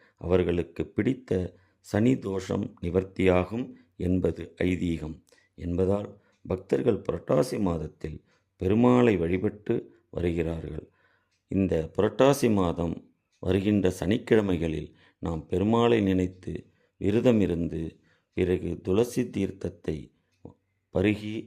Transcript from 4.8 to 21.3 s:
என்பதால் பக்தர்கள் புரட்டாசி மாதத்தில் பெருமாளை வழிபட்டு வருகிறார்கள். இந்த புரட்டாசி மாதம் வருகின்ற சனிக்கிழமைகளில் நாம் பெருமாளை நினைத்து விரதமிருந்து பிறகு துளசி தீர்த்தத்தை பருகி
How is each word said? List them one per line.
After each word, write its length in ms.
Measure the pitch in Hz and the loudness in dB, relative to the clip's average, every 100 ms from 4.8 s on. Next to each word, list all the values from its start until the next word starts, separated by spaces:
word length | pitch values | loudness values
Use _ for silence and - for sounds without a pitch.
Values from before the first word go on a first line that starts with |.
| 87 82 76 80 _ _ _ - | -2 -4 -6 -12 _ _ _ -12
என்பதால் 520 | 87 87 95 101 104 - _ _ - | -6 -2 0 -2 -6 -16 _ _ -8
பக்தர்கள் 560 | 95 - 131 131 95 | -6 -2 0 0 -2
புரட்டாசி 560 | - 85 - 135 - 123 | -2 -6 0 0 0 0
மாதத்தில் 580 | 98 82 78 - 80 76 _ _ _ - | -2 -2 -6 -10 -12 -12 _ _ _ -4
பெருமாளை 520 | 92 107 123 123 120 95 | 0 4 6 6 6 4
வழிபட்டு 560 | 82 92 101 - - 117 - _ _ | 2 0 -2 -4 -4 -4 -4 _ _
வருகிறார்கள். 760 | - 87 85 80 82 73 76 - _ _ _ _ _ - | -4 -2 -2 -4 -4 -8 -12 -14 _ _ _ _ _ -4
இந்த 240 | 95 95 82 78 | 0 0 0 -2
புரட்டாசி 580 | - 104 - 131 139 123 | 0 0 4 4 4 2
மாதம் 420 | 104 87 82 85 87 - _ _ - | 2 2 0 -2 -4 -12 _ _ -8
வருகின்ற 440 | - 95 98 104 92 | 0 0 2 2 2
சனிக்கிழமைகளில் 1000 | 90 85 110 - 110 101 87 82 78 76 _ _ - | 0 -2 -2 2 2 2 -2 -2 -4 -8 _ _ -10
நாம் 200 | 87 82 - | -8 -6 -4
பெருமாளை 520 | 90 104 117 120 117 | -2 2 4 4 4
நினைத்து 520 | 98 92 92 92 - 80 - _ _ - | 2 0 -2 -6 -12 -12 -14 _ _ -4
விரதமிருந்து 800 | 95 107 127 110 90 85 85 80 80 - _ _ _ - | 0 4 4 4 4 0 -4 -4 -8 -12 _ _ _ -2
பிறகு 320 | 87 90 87 82 | 0 0 -2 -6
துளசி 420 | - 98 120 127 | -2 0 0 -2
தீர்த்தத்தை 760 | 120 104 95 92 92 - - 76 - _ _ _ - _ _ _ _ - | -4 -2 -4 -4 -10 -8 -8 -8 -10 _ _ _ -20 _ _ _ _ 0
பருகி 400 | 101 104 107 | 0 0 -4